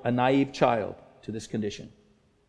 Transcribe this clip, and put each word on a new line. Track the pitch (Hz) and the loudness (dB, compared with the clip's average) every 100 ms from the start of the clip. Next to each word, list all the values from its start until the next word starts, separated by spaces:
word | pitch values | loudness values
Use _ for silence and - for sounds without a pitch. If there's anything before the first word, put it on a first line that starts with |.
a | 123 | -2
naive | 123 127 139 135 | 2 4 4 2
child | - 135 117 92 90 - _ | 2 2 2 -2 -8 -18 _
to | - | -12
this | 110 - | -10 -8
condition. | 113 104 - - - _ _ _ _ | -6 -4 -6 -14 -20 _ _ _ _